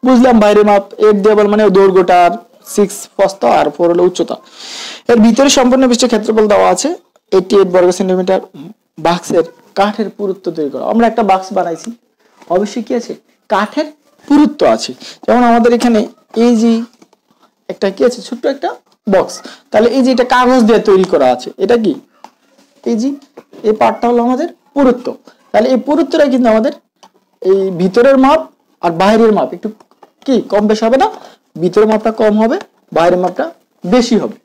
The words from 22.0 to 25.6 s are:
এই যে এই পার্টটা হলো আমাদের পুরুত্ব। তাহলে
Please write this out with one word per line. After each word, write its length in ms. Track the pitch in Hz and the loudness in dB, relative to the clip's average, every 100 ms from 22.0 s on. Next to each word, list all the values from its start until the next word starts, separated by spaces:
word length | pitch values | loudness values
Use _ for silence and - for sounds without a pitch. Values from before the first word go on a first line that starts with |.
| _ _ - _ _ _ _ _ | _ _ -20 _ _ _ _ _
এই 120 | - 233 | -6 -4
যে 60 | 254 285 _ - _ - | -4 -8 _ -20 _ -8
এই 120 | 214 214 | -4 0
পার্টটা 280 | 226 220 240 | 0 -2 -2
হলো 140 | 240 | 0
আমাদের 260 | 240 247 349 - _ | 0 -2 -6 -10 _
পুরুত্ব। 320 | - 262 233 - - _ _ _ | 0 0 0 -6 -14 _ _ _
তাহলে 180 | 208 | -2